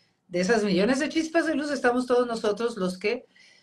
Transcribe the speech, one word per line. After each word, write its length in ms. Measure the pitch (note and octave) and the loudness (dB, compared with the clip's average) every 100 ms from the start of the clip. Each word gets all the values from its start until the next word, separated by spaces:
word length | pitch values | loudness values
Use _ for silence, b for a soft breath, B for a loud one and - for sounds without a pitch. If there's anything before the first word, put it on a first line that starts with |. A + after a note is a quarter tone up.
| _ _ - | _ _ -6
de 120 | F3 | -2
esas 220 | F#3 A3+ | 2 2
millones 360 | G3+ F3 G#3+ C4 | 2 2 2 2
de 80 | D4+ | 0
chispas 380 | D#4+ D#4+ E4+ D#4+ | -2 0 0 0
de 80 | |
luz 160 | C#4 D4 | -2 -2
estamos 360 | C4 B3 B3 B3 | 0 0 0 2
todos 200 | B3 A#3+ | 2 2
nosotros 500 | A3+ G#3+ G#3 A#3 G#3 | -2 -2 0 -2 -2
los 220 | F#3 F#3 | -4 -2
que, 280 | G#3 B3 - b b b | -2 -4 -8 b b b